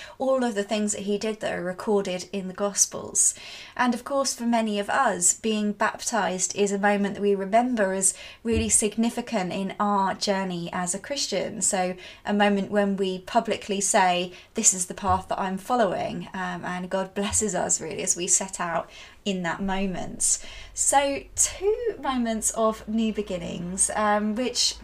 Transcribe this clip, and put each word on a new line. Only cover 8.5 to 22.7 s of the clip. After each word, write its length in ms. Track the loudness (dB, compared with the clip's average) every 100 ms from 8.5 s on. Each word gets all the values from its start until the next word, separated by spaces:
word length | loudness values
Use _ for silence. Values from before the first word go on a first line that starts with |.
| 0 2
significant 840 | 2 2 2 0 0 -2 -2 -2
in 220 | -4 -4 -2
our 340 | 0 2 2
journey 560 | 0 0 0 0 -4 -4
as 200 | -4 -2
a 60 | -4
Christian. 600 | -4 -4 -2 -2 -2 -2
So 340 | 0 0 -2 -4 -12 -10 -2
a 80 |
moment 360 | 4 4 4 2
when 280 | 2 2 2
we 220 | 0 -2
publicly 600 | 0 0 0 -4 -2 -2
say, 540 | 2 4 4 4 -2 -8 -10 2
"This 180 | 2
is 140 | 2 -2
the 60 |
path 360 | -4 0 0 0
that 100 | -2
I'm 180 | -2 -4
following," 720 | 0 2 2 2 -4 -6 -8
um, 320 | -6 -6 -6 -6
and 240 | -6 -4
God 240 | -4 -2
blesses 420 | -2 0 0 0 0
us 240 | 0 -2
really 240 | -4 -4
as 140 | -2 0
we 100 | 2
set 320 | 0 0 -4
out 300 | -2 -2 -4 -12 -20 -10
in 200 | -4 -2
that 180 | -2 -2
moment. 800 | -2 -2 -2 -4 -6 -2 0 0 -4 -14 -10
So 480 | -2 4 4 4 0 -4 -2
two 600 | 0 0 0 2 0 -4
moments 480 | -2 0 0 0 -2
of 360 | 2 2